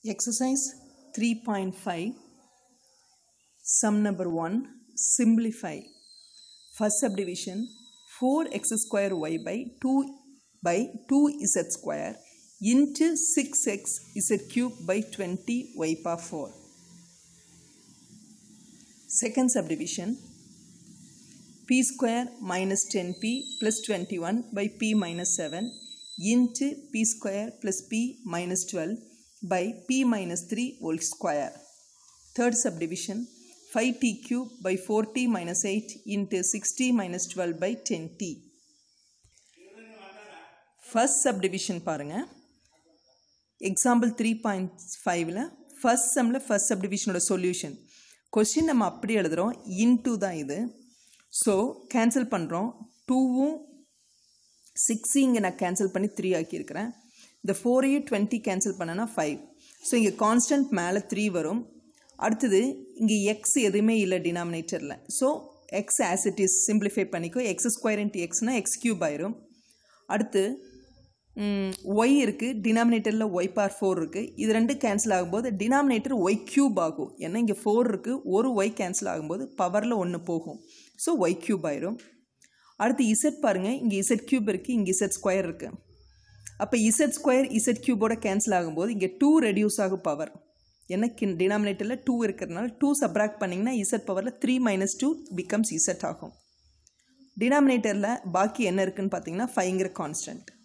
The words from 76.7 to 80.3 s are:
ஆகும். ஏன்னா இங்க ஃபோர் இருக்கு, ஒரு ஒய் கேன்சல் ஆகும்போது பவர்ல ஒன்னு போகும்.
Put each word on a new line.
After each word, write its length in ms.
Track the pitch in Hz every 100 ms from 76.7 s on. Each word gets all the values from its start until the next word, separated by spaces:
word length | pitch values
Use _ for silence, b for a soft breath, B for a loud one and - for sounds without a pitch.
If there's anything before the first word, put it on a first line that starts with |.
| 190 165
ஆகும். 260 | 160 135 - 160
ஏன்னா 120 | 202
இங்க 120 | 233 196
ஃபோர் 260 | 214 214 247
இருக்கு, 220 | 196 220 262 - 185
ஒரு 140 | 262 226
ஒய் 180 | 202 214
கேன்சல் 300 | 185 185 196
ஆகும்போது 320 | 170 156 185 269 -
பவர்ல 380 | 180 202 220 226
ஒன்னு 160 | 180 175
போகும். 280 | 170